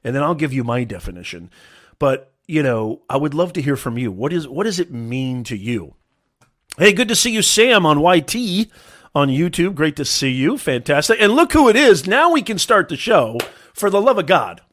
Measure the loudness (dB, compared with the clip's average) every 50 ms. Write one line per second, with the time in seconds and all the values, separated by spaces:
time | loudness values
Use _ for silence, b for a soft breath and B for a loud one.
0 | _ -6 -4 -2 -2 -2 -2 -2 -4 -4 -4 -4 -4 -2 -4 -4 -4 -6 -10 -12
1 | -12 -14 -14 -12 -16 -16 -16 -16 -18 -20 b b b b b b b b b b
2 | 0 0 0 -2 -6 _ _ _ _ -4 -2 0 0 0 0 -2 -2 -4 -6 -8
3 | _ -4 -4 -2 -2 -2 -2 -2 -2 -2 -4 -4 -2 -2 -4 -4 -4 -6 -6 -4
4 | -4 -6 -4 -4 -6 -4 -4 -4 -6 -6 -6 -4 -4 -4 -2 -4 -6 -6 -6 -10
5 | -8 -8 -6 -6 -6 -6 -6 -8 -8 -10 -10 -8 -6 -6 -6 -6 -8 -12 _ _
6 | _ _ _ _ _ _ _ _ _ _ _ _ _ _ -2 2 2 4 4 4
7 | 0 0 0 -2 -2 -2 -2 0 0 0 2 4 4 4 4 4 4 4 4 4
8 | 4 4 4 4 2 -2 -6 -6 -4 -2 -2 -2 -4 b b b b b b b
9 | b b _ 0 0 2 2 0 0 -2 0 -2 -2 -2 0 -2 -2 -2 -2 -4
10 | -6 -4 -4 -2 -2 -2 0 0 0 0 -2 -2 -4 -4 -4 -4 -2 0 0 0
11 | 2 2 2 4 4 4 4 4 2 4 4 6 6 6 6 6 6 6 6 4
12 | 2 0 2 2 4 4 2 0 -2 -4 -6 -6 0 2 2 2 2 -2 -6 -8
13 | -2 2 2 2 2 0 -4 -6 B B B B B B B -4 -2 0 0 2
14 | 2 2 2 2 0 0 0 0 0 -4 -10 -16 _ _